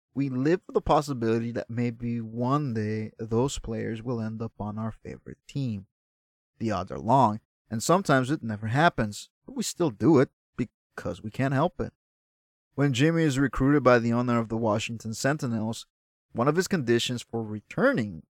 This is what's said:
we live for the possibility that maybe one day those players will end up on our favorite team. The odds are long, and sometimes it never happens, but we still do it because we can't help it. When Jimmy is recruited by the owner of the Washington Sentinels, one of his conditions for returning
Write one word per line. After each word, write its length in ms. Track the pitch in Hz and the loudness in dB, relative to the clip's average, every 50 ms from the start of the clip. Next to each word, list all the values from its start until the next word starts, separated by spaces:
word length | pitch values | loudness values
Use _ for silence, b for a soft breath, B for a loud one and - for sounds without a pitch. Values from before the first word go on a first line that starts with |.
| _ _ - | _ _ -4
we 160 | - 139 139 | -4 -4 -2
live 340 | 127 127 135 151 175 180 - | -2 0 2 2 2 0 0
for 80 | - | -2
the 100 | - 202 | -2 -2
possibility 680 | - - 156 151 143 143 139 120 113 113 113 117 113 117 | 2 4 2 2 2 0 -2 -2 0 0 2 0 0 -2
that 180 | 113 123 - - | -4 -6 -8 -6
maybe 500 | 113 120 120 120 117 113 117 120 117 120 | -4 -4 -4 -4 -4 -4 -6 -6 -4 -4
one 540 | 113 110 113 117 123 123 139 147 151 135 113 | -6 -8 -6 -4 -2 0 0 0 0 -2 -2
day 380 | 110 107 107 110 110 107 107 - - | -2 -2 -2 -4 -4 -6 -8 -10 -10
those 400 | 113 110 113 113 127 139 - - | -6 -2 0 0 0 0 -2 -6
players 420 | - 113 113 110 107 107 113 110 | -8 -8 -6 -6 -6 -6 -6 -6
will 180 | 110 131 123 117 | -6 -6 -6 -4
end 220 | 110 110 110 110 | -4 -6 -6 -8
up 120 | 113 110 - - | -8 -10 -8 -8
on 200 | 101 104 104 110 | -8 -8 -6 -6
our 120 | 113 110 | -6 -8
favorite 460 | 107 - - - 64 - - - - - _ | -8 -10 -12 -14 -14 -14 -14 -16 -18 -18 _
team. 400 | - - 143 135 123 107 98 98 - _ _ _ _ _ _ _ _ _ _ _ _ _ - | -10 -8 -6 -4 -4 -4 -6 -8 -14 _ _ _ _ _ _ _ _ _ _ _ _ _ -6
The 140 | 117 110 | -2 -2
odds 200 | 104 90 92 - | -2 -2 -4 -6
are 80 | 64 67 | -8 -6
long, 420 | 76 107 127 139 127 107 107 107 - _ _ _ _ - | 0 2 4 4 4 2 0 -2 -8 _ _ _ _ -10
and 140 | 110 113 - | -8 -4 0
sometimes 480 | - 165 196 196 - 147 131 127 120 | 2 2 2 4 4 2 2 2 0
it 100 | 156 156 | -2 -4
never 260 | - 113 107 104 110 110 | -4 -6 -8 -6 -4 -2
happens, 600 | 113 139 160 175 - - 117 104 101 - - - _ _ _ | 2 4 4 4 4 2 -2 -4 -6 -10 -14 -18 _ _ _
but 100 | - 269 | -12 -8
we 60 | 277 | -6
still 300 | 208 - - - 175 143 | -6 -6 -2 0 0 0
do 280 | 107 - 107 139 170 123 | 0 2 4 6 8 6
it 120 | 139 - _ _ _ _ _ | 6 4 _ _ _ _ _
because 680 | - 123 - _ _ _ _ _ - - 95 90 90 | -6 -6 -6 _ _ _ _ _ -10 -8 -8 -8 -8
we 80 | - 107 | -10 -8
can't 240 | - - 135 135 143 | -4 -2 -2 0 2
help 260 | 131 156 175 - - | 2 0 0 -2 -4
it. 140 | 113 - - _ _ _ _ _ _ _ _ _ _ _ _ _ _ _ _ | -8 -8 -10 _ _ _ _ _ _ _ _ _ _ _ _ _ _ _ _
When 200 | - 139 143 127 | 0 0 2 2
Jimmy 300 | 110 143 160 165 165 160 | 4 4 4 4 4 2
is 140 | 151 127 135 | 2 2 2
recruited 460 | 139 127 - - 131 139 147 147 123 | 2 0 2 2 2 4 4 6 6
by 160 | 127 123 120 | 6 6 6
the 140 | 113 117 117 | 6 4 2
owner 260 | 120 123 123 120 117 | 2 2 2 0 0
of 100 | 113 110 | 0 -2
the 80 | 113 113 | -2 -2
Washington 560 | 117 110 104 110 - - 120 107 - 110 110 | 0 0 0 0 -2 -4 -8 -8 -8 -10 -6
Sentinels, 720 | - - 139 147 151 147 123 117 110 107 110 113 - - - _ _ _ _ _ _ _ _ - | -2 -2 -2 -2 -2 -2 -2 -2 -2 -2 -4 -6 -8 -10 -16 _ _ _ _ _ _ _ _ -4
one 140 | 117 123 143 | 0 2 2
of 80 | 151 | 2
his 120 | 180 185 - | 2 2 0
conditions 560 | 208 175 127 117 117 117 - - 127 117 - | 0 0 2 2 2 2 2 0 -4 -6 -8
for 180 | - - 117 | -8 -8 -6
returning 840 | 113 107 107 107 - - - - 208 269 277 180 110 104 87 78 - _ | -6 -6 -8 -10 -12 -8 -2 0 2 2 2 2 -2 -4 -6 -10 -14 _